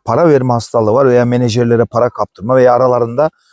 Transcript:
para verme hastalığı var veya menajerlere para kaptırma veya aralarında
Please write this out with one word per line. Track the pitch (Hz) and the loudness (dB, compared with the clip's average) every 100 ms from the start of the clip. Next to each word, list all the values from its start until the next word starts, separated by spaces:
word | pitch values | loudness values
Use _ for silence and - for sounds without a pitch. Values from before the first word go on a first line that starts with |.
para | - 117 170 | -4 0 2
verme | 143 127 | 2 0
hastalığı | 120 - 120 107 | -4 -2 -2 0
var | 117 135 | 2 2
veya | 123 | 2
menajerlere | 120 123 123 110 120 117 | 0 0 -2 -2 0 0
para | 110 117 120 | 0 -2 -2
kaptırma | - 104 - 101 131 | -4 -10 -8 -2 2
veya | 123 | 2
aralarında | 120 127 123 117 120 156 _ _ | 2 2 0 -2 -2 -4 _ _